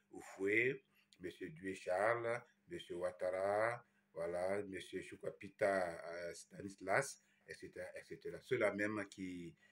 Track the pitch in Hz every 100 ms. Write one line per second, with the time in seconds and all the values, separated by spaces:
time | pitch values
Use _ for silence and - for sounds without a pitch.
0 | _ 92 - - 98 110 127 143 _ _
1 | _ - 87 - 87 80 95 95 90 90
2 | 110 117 117 120 - _ - 87 - 87
3 | 90 - 90 92 98 104 113 120 - _
4 | _ - 85 87 92 104 98 92 - 92
5 | 85 - - - 98 - 101 98 87 82
6 | 85 87 85 85 - 87 98 95 92 117
7 | 139 - _ _ - - 92 92 90 -
8 | - 85 85 85 - 120 104 101 104 107
9 | 101 - 92 90 85 80 _